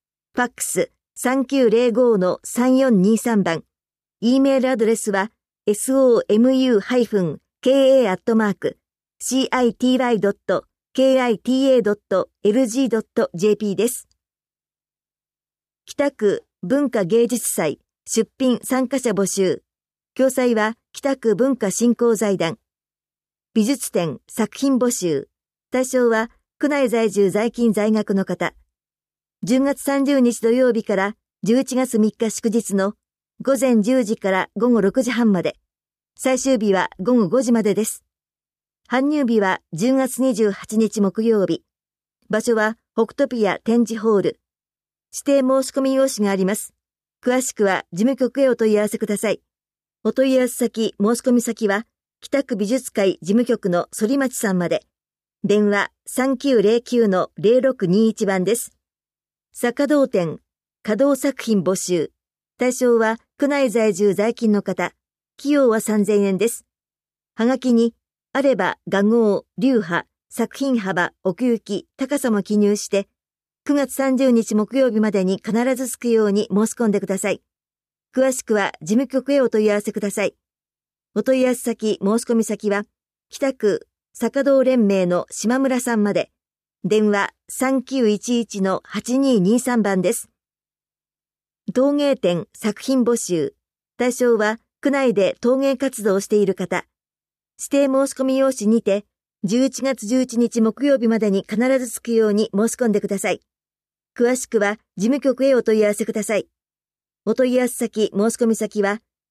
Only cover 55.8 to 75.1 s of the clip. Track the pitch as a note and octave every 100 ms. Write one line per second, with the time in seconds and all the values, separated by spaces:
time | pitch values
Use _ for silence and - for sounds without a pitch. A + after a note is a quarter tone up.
55.8 | - _ - - C4+ B3+ C#4+ A#3 G3+ A#3
56.8 | - A#3+ G#3+ F#3 - - G3 B3+ C4 B3+
57.8 | F3+ G3+ A3 G#3+ G3+ F#3+ F#3 A#3 - _
58.8 | _ _ _ _ _ _ _ - A#3+ A#3+
59.8 | C#4+ D4 C4 G3 D#3+ - _ _ _ _
60.8 | G#3+ A3 C#4 C4+ C#4+ C4+ A#3 G3+ E3+ F#3+
61.8 | - F3 C#3 _ _ _ _ - B3+ B3+
62.8 | B3 A#3 A3 A3+ _ - C#4 C#4+ C4 A3+
63.8 | A3 F3 G#3 F#3 A3 A#3 A3+ G#3 G3 F#3
64.8 | - - _ _ _ - C#4 D4 B3+ A3
65.8 | G#3+ G#3+ G3 G#3 G3 F#3 A#3 - - _
66.8 | _ _ _ _ _ - A#3 C4 B3+ A#3
67.8 | A#3 - _ _ _ C4+ C#4 G3+ F3 -
68.8 | - G3 G3+ A#3 G#3+ G3 - - B3+ A#3
69.8 | E3+ F3 - _ _ - A3 - C#4 A#3+
70.8 | F#3+ F3 E3+ - F#3+ F3 B3 A3 - G3+
71.8 | - - C4 C#4+ B3 G#3 - G#3 G3+ G#3
72.8 | - G3+ - _ _ _ _ _ - C#4+
73.8 | C4+ - C4+ B3+ C4 A#3 A3 G#3+ G#3 C4+
74.8 | C4 G#3+ G#3+